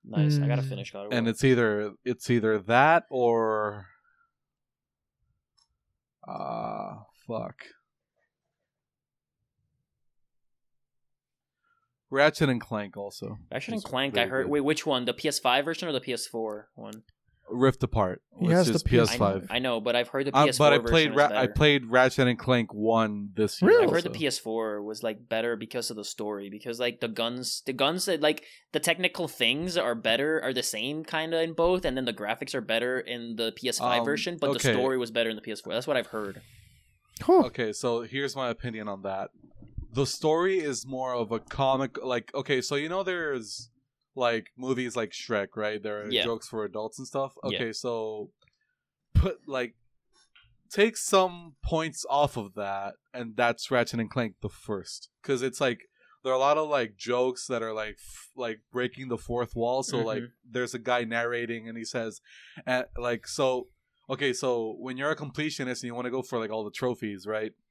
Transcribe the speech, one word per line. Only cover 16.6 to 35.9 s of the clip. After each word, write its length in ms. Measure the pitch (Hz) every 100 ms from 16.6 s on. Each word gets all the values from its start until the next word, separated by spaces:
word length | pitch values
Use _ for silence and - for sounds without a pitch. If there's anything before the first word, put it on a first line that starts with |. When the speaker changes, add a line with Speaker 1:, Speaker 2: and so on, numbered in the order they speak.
| -
Speaker 1:
one? 280 | - 110 107 _ _ _ _ -
Speaker 3:
Rift 340 | 123 131 -
Apart, 380 | 123 113 95 92 _ -
Speaker 2:
He 60 |
Speaker 3:
which 80 | 175
Speaker 2:
has 160 | 170 160
Speaker 3:
is 120 | 110
Speaker 2:
the 40 | -
P 120 | 120
S 160 | 113
five. 260 | - 104 98
Speaker 3:
P 20 |
S 20 | 90
five. 60 |
Speaker 1:
I 40 | 117
know, 220 | 131 117
but 140 | 113
I've 140 | 120 120
heard 180 | 139 139
the 100 | 131
Speaker 3:
Um, 80 |
Speaker 1:
P 40 | 147
S 80 | 123
four 100 | 147
Speaker 3:
but 60 |
I 40 | 143
played 340 | 117 160 151
Speaker 1:
version 40 | 143
Speaker 3:
Ra-, 80 |
Speaker 1:
is 60 | 147
Speaker 3:
I 100 | 127
Speaker 1:
better. 120 | 123
Speaker 3:
played 320 | - 151 143 117
Ratchet 400 | 127 131 - 127
and 100 | 117
Clank 340 | 127 123 110
one 560 | 104 110 113 110 104 101
this 280 | 95 107 -
year 80 | 190
Speaker 2:
Really? 140 | 466
Speaker 1:
I've 40 | 392
heard 120 | 170
the 60 | 165
Speaker 3:
also. 100 | 110
Speaker 1:
P 80 | 143
S 100 | -
four 460 | 113 113 110 104
was, 180 | 104 107
like, 260 | 117 104 117
better 280 | 113 117
because 340 | 113 113 127 117
of 60 | 107
the 80 |
story, 440 | 101 - 104 101 101
because, 280 | 104 123 117
like, 200 | 123 -
the 80 | 117
guns, 560 | 113 117 123 123 -
the 80 | -
guns, 320 | 131 135 180
that, 160 | 185 165
like, 240 | 151 143 - - _
the 60 | 202
technical 480 | 214 196 180 - 160
things 480 | - 117 139 180
are 200 | 175 120
better, 440 | 117 110 120 147 160
are 100 | 127
the 100 | 123
same 400 | - 107 123 151
kinda 380 | 160 160 160 165
in 120 | 165
both, 300 | 165 170 180
and 140 | 160 131
then 80 |
the 80 | 123
graphics 400 | 107 104 117 131
are 80 | 135
better 380 | 110 113 123 127
in 380 | - 120 117 113
the 140 | 113
P 120 | - 127
S 120 | 120
five 220 | 123 120
Speaker 3:
Um, 40 |
Speaker 1:
version, 320 | 120 151 175 170
but 80 | 143
the 60 | 135 135
Speaker 3:
okay. 20 |
Speaker 1:
story 260 | 107 131 131
was 100 | 117
better 220 | 117 113
in 40 |
the 60 | 107
P 100 | -
S 100 | 104
four. 120 | -
That's 140 | 113
what 100 | 143